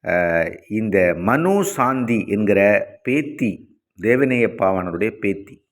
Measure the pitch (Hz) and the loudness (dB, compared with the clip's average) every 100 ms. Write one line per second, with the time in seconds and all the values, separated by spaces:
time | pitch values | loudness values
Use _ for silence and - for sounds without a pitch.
0 | 87 87 87 85 82 - _ 107 110 95 | -2 0 0 0 -2 -8 _ -6 0 2
1 | 87 82 92 131 175 202 190 - 127 131 | 2 0 0 2 2 0 -2 0 0 0
2 | 120 113 92 104 101 98 101 101 - - | 0 -2 0 -2 2 4 4 4 -2 -10
3 | - 139 143 - 120 85 - _ _ _ | -4 -2 -4 -4 -4 -4 -16 _ _ _
4 | 107 123 135 123 110 - 95 95 90 85 | 0 2 2 2 0 0 0 0 -4 -4
5 | 110 - 104 98 - - _ | -4 -2 -4 -4 -10 -20 _